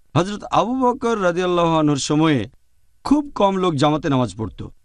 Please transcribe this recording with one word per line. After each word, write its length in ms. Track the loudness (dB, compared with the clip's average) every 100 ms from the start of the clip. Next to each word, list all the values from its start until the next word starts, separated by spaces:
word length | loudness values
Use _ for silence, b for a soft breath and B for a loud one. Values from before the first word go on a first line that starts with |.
| _ -2
হযরত 280 | -2 -4
আবু 320 | -4 0 0 0
বকর 480 | -2 0 -2 0
রাদিয়াল্লাহু 520 | 0 0 0 0 2 2
আনহুর 220 | 2 0
সময়ে 520 | 0 2 2 2 -2 -12 _ _ _ _
খুব 280 | 0 0 0 0
কম 200 | 0 2
লোক 200 | 0 2
জামাতে 340 | 2 2 0
নামাজ 260 | 0 -2 -4
পড়ত। 300 | -12 -12 -16 -18